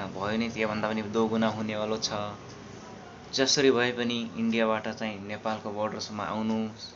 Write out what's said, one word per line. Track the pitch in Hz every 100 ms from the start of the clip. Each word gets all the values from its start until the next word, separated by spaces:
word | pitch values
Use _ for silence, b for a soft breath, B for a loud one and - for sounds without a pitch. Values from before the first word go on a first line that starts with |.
| 98
भयो | 92 98 110
नि, | 117
त्योभन्दा | 110 110 107 107
पनि | 110
दोगुना | 104 110 110 113 110
हुनेवालो | 107 107 107 107 110
छ। | - 107 104 104 - - - - - - - - -
जसरी | 127 131 151 135
भए | 120 123
पनि | 120 120 117 113 117
इन्डियाबाट | 113 113 113 110 113
चाहिँ | 107 110 101
नेपालको | 98 104 113 110 110
बोर्डरसम्म | 101 107 101 110 107
आउनु, | 90 107 110 110 110 110 -